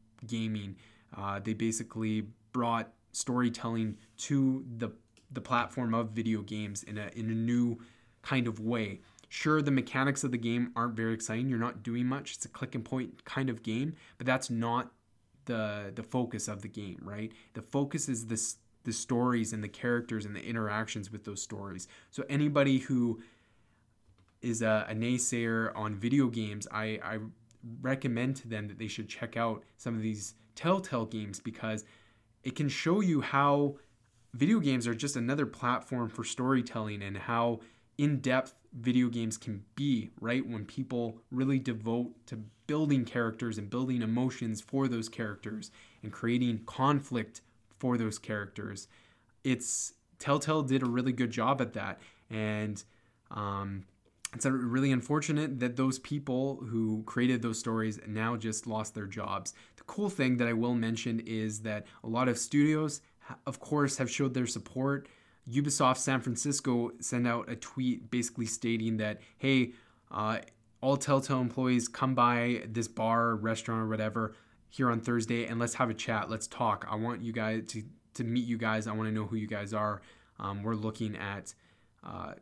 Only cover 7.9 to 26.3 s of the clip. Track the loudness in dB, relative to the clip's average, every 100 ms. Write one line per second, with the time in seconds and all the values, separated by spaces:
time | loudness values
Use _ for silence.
7.9 | -20 _ _ -2 2 2 0 0 0 -2
8.9 | -6 -14 -20 -14 0 4 4 6 2 2
9.9 | 2 2 2 0 0 2 0 0 0 -2
10.9 | 0 0 0 -2 -2 0 2 0 -2 -2
11.9 | 0 0 0 -4 -10 -10 -8 -6 -6 -4
12.9 | -4 -4 -8 -6 -2 0 -2 -2 -2 -2
13.9 | -4 -14 -4 2 2 2 0 2 0 -2
14.9 | _ _ _ _ _ -4 -2 -2 -4 -6
15.9 | -8 -4 -2 -2 -4 -6 -8 -10 -10 -10
16.9 | -10 -10 -8 -8 -10 -16 -14 -2 0 0
17.9 | 0 -2 -4 -2 -2 -4 -6 _ _ -6
18.9 | -4 0 2 4 2 0 -4 -6 -4 0
19.9 | 0 0 -6 -6 -8 -4 -2 0 -2 -2
20.9 | -6 -8 -10 -10 -8 -8 -8 -8 -10 -14
21.9 | -18 -14 -8 -2 0 4 4 6 4 2
22.9 | 2 2 0 -8 _ _ _ _ _ _
23.9 | _ _ _ _ _ -4 0 4 2 2
24.9 | -2 0 0 0 0 0 0 0 -2 -4
25.9 | -2 2 4 4